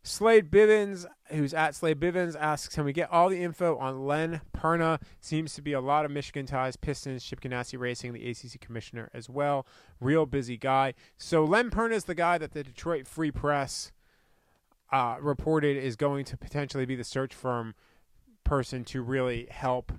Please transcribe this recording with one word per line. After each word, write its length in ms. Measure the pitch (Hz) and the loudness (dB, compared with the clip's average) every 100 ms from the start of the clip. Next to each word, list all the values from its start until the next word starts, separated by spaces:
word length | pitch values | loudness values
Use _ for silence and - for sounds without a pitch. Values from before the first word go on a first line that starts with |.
Slade 500 | - - 220 226 160 | -10 2 8 8 8
Bivens, 540 | 190 214 214 202 190 175 - _ | 8 8 8 4 -6 -12 -18 _
who's 240 | 151 139 | -2 0
at 220 | 160 156 143 | 2 0 2
Slade 240 | 165 151 | 0 2
Bivens, 360 | 175 180 175 151 | 0 0 -2 -2
asks, 340 | 151 147 - | -2 -2 -4
"Can 120 | - 143 | -2 -2
we 80 | |
get 180 | 143 165 | 0 2
all 160 | 175 180 | 4 4
the 160 | 185 | 4
info 340 | 175 160 175 147 | -4 0 0 2
on 280 | 131 135 139 | -2 -4 0
Len 360 | 147 165 165 - - | 0 0 -4 -8 -2
Perna? 460 | 160 170 160 160 - - | 2 4 2 0 -4 -20
Seems 360 | - 156 156 - | -4 -4 -4 -8
to 60 | |
be 120 | 147 | -4
a 80 | 139 | -2
lot 240 | 131 147 151 | 2 2 2
of 60 | |
Michigan 340 | 143 135 143 135 | -4 -6 -8 -4
ties, 320 | 139 131 - | -2 -2 -4
Pistons, 460 | - 139 139 127 | -6 -6 -6 -8
Chip 180 | - 143 | -10 -10
Ganassi 360 | 131 123 120 127 | -6 -6 -6 -4
Racing, 360 | 123 120 123 | -4 -4 -8
the 120 | 120 117 | -8 -8
A 40 | |
C 140 | 117 120 | -8 -12
C 100 | 127 | -18
commissioner 520 | - 113 - 117 110 | -12 -12 -10 -12 -12
as 160 | 113 113 | -14 -8
well. 380 | 135 143 139 131 - - - | -2 0 0 -2 -20 -20 -4
Real 260 | 123 160 147 | 2 4 4
busy 320 | 139 120 117 | 0 -4 -4
guy." 360 | 131 131 135 - - _ | 2 4 2 -2 -20 _
So 260 | - 165 | 0 2
Len 260 | 156 208 240 | 4 4 2
Perna 240 | 202 226 | 0 0
is 120 | 226 - | -2 -2
the 100 | 165 | 0
guy 220 | 170 175 | 2 2
that 160 | 151 | -2
the 100 | 151 | -8
Detroit 440 | 135 - 170 160 127 | -10 -8 -4 -4 -6
Free 240 | - 156 | -2 -2
Press, 600 | - 147 143 135 - - _ _ _ _ _ _ _ _ _ _ | 0 0 2 0 -6 -12 _ _ _ _ _ _ _ _ _ _
uh, 240 | 135 120 120 | 0 0 -2
reported 560 | 143 135 156 160 147 139 | -4 -2 0 2 2 0
is 200 | 131 110 | -4 -2
going 280 | 143 139 135 | -2 -2 -6
to 120 | 123 | -10
potentially 480 | - 143 139 139 127 | -6 -6 -4 -4 -4
be 100 | 127 | -4
the 80 | |
search 300 | 117 135 131 | -4 -4 -6
firm 400 | - 127 120 113 - _ _ _ _ _ 233 | -6 -4 -4 -4 -12 _ _ _ _ _ _
person 400 | - 143 123 127 117 | 0 0 0 -6 -6
to 160 | 131 | -6
really 460 | 120 135 127 117 123 | -2 0 0 -2 -8
help 420 | - 139 127 - | -6 -2 -2 -4